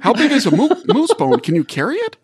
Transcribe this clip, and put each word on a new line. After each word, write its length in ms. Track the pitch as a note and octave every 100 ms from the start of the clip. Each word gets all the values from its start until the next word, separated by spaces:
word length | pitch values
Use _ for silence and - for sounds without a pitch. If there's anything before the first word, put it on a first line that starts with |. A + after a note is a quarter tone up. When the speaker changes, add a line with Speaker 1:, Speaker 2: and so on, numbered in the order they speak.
Speaker 1:
How 140 | F#3
big 180 | A3+ D4
is 140 | C#4 F#3
a 100 | D#3
mo-, 180 | D4 F4+
Speaker 2:
<laughs> 40 | -
Speaker 1:
moose 260 | A3+ E4
bone? 240 | - C3+ A#3+
Can 140 | -
you 80 | E3
carry 320 | D#3 - D#3 F4
it? 200 | A4+ -